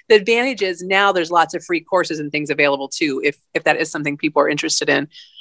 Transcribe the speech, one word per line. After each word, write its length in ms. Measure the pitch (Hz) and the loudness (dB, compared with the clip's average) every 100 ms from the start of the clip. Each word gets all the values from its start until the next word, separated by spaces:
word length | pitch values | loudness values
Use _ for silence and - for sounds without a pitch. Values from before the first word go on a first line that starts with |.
| - | 2
the 80 | 220 | 4
advantage 460 | 196 233 254 226 | 4 2 0 -2
is 200 | 190 170 | -4 -4
now 300 | 180 190 202 | -2 2 4
there's 180 | 180 160 | 2 2
lots 240 | 170 156 | 2 0
of 100 | 170 | -2
free 160 | - 170 | -4 -4
courses 380 | 160 185 165 156 | 0 0 0 -4
and 120 | 147 | -4
things 200 | 151 147 | -4 -2
available 380 | 151 147 139 135 | 2 2 2 -4
too, 320 | - 160 135 | -4 -2 -2
if, 140 | 147 - - | -2 -4 -6
if 100 | 160 | -4
that 140 | 156 147 | 0 0
is 120 | 156 | -2
something 260 | 160 147 143 | -4 -6 -4
people 260 | 160 151 | -2 0
are 60 | 147 | 0
interested 400 | 147 156 - 151 | 0 -2 -2 0
in. 200 | 139 143 - - - | 0 -2 -10 -20 -20